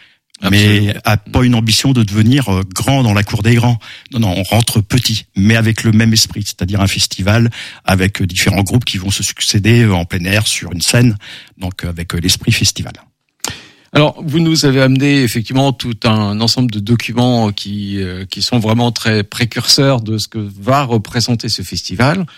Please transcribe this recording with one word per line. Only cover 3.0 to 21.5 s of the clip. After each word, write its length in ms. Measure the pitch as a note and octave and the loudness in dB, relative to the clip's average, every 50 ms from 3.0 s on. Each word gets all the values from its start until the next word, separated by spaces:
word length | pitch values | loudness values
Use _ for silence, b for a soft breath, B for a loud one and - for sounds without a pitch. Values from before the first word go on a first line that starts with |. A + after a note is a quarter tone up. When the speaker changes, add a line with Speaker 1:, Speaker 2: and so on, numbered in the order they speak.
| C3 | 2
Speaker 2:
dans 100 | A2 G2+ | 2 2
la 80 | G#2 | 2
cour 220 | G2 - - A2 G2+ | 0 -2 -2 0 2
des 100 | A2+ A#2+ | 2 4
grands. 240 | A#2 A#2 B2 A#2+ A2 B B B B B B | 4 4 2 0 0 B B B B B B
Non, 80 | - A2+ | -4 -2
non, 140 | A2+ G2 F2 | 0 0 0
on 80 | F#2 F#2+ | -2 -2
rentre 380 | - G2+ A2+ - - - A2+ | 0 0 0 0 0 0 -2
petit, 440 | G2+ - - B2 A2+ - A2 G#2+ - _ _ | 0 0 0 0 0 -2 -4 -6 -6 _ _
mais 200 | - F#2+ G#2+ A#2 | 0 2 2 4
avec 280 | A2+ A2 A2 A2 - - | 4 2 0 0 0 0
le 80 | A2+ | 2
même 220 | A2 G#2+ A#2 A2+ A2 | 2 4 4 4 2
esprit, 300 | A2 - - - A2 G2+ | 2 0 -2 -4 -6 -8
c'est-à-dire 380 | - - - F2+ F2 G2+ F#2+ | -10 -8 -6 -4 -4 0 0
un 60 | G2 F#2+ | 0 0
festival 640 | - G2+ - - - - F#2+ G2 G#2 A#2 A#2 A#2 A2+ B B B B B - | 0 -2 -2 -4 -4 -2 0 2 2 2 2 2 0 B B B B B -2
avec, 360 | - F#2+ F#2 F#2 F#2+ - - | 0 0 2 0 0 -2 -2
euh, 40 | G2+ | -4
différents 380 | F2 F2 F#2 - F#2+ G2 F#2+ G2 | -4 -2 -2 0 0 0 0 0
groupes 220 | F#2+ - B2+ A#2 | 0 0 0 0
qui 120 | - - G2+ | -2 -4 -6
vont 140 | F#2 G2+ | -4 -4
se 100 | G2 - | -4 -4
succéder, 640 | G#2 - - - - - - G#2 F#2+ A2 A#2 A#2+ A#2+ | -4 -6 -6 -4 -2 -2 0 2 2 4 4 6 4
euh, 100 | G#2+ G2 | 4 2
en 120 | F2+ E2+ | 2 0
plein 180 | - - F#2 E2+ | -2 -4 -4 -2
air, 220 | F#2+ G2 G#2+ G#2+ - | -2 -2 0 0 -2
sur 240 | - - - E2 | -4 -6 -6 -8
une 100 | E2+ E2+ | -6 -4
scène, 340 | - - - A#2+ B2 B2 G#2 G2+ B B B B B B B - | -2 0 2 4 4 4 2 0 B B B B B B B -12
donc, 240 | F#2+ F2+ F2 - - | -10 -10 -10 -8 -10
euh, 60 | E2+ | -8
avec, 260 | E2+ E2 E2+ E2+ - | -8 -8 -8 -6 -6
euh, 40 | E2+ | -4
l'esprit 320 | D#2 F#2 - - - - | -2 -2 -2 -2 0 0
festival. 420 | A2+ - - - - - - - - - - _ _ _ _ _ _ _ B B B B B B B B B B - | 0 0 0 -2 -2 -4 -8 -10 -12 -16 -20 _ _ _ _ _ _ _ B B B B B B B B B B 0
Speaker 1:
Alors, 300 | D3 D3 D3 - - D#3+ | 2 2 2 0 -4 -4
vous 140 | D#3+ C3 E3+ | -2 0 2
nous 260 | E3+ E3 D#3+ D#3 - | 2 2 2 2 2
avez 160 | C#3+ C3 C3+ | 2 4 4
amené 400 | C3+ C3 C3 C3 C#3 D3 C#3+ C#3 | 4 4 4 2 2 2 2 2
effectivement 520 | C3 A2+ - A#2+ A2 - C3 C3 C#3 C#3 B2+ | 2 0 -2 -4 -4 -2 0 0 2 2 0
tout 260 | - - B2+ A#2 G2+ - | -2 -4 -8 -6 -2 0
un 340 | A#2+ A2 A2 G#2+ G2+ G#2 G#2 | 0 2 2 0 0 -2 0
ensemble 320 | A2+ A2+ - C3+ B2+ B2 | 0 0 0 0 0 -2
de 80 | G#2+ G#2+ | -2 -4
documents 720 | G2+ G#2 A#2+ A2+ - - A2+ A#2+ B2 B2+ B2 A#2 A2+ G#2 | -2 0 0 0 0 -2 -2 0 2 2 2 2 0 0
qui, 500 | G2 - - G2+ G2+ G#2 G2+ G2 G2 G2 | -2 -4 -8 -8 -8 -8 -6 -6 -6 -6
euh, 240 | F#2+ F#2 F#2 F#2 F#2+ | -6 -6 -6 -8 -10
qui 160 | F#2 - - | -10 -8 -6
sont 160 | G2 - - B2 | -4 -2 0 0
vraiment 340 | G#2 A2 A2 A#2+ A#2+ A#2+ | 2 2 2 2 2 0
très 320 | A2+ - - A2+ A2 G#2+ G2+ | 0 -2 -2 0 0 0 -2
précurseurs 800 | - - - B2 A2 - B2 A2+ - - - C#3 C#3 C#3 A#2+ | -4 -4 -4 -4 -4 -4 -4 -2 0 2 2 4 2 2 0
de 160 | G#2+ G#2 A2 A2 | -2 -2 -4 -4
ce 120 | - - | -4 -6
que 100 | - A2+ | -6 -8
va 440 | G#2 G2+ G2 G2 G2 G#2+ C3 C#3+ C#3+ | -8 -8 -10 -6 -2 0 2 2 2
représenter 640 | A#2 A#2+ A2 G2 - - B2 A2 - A#2+ A2 - | 0 0 -2 -2 -2 -4 -2 -2 0 -2 -2 -2
ce 120 | B2+ | -4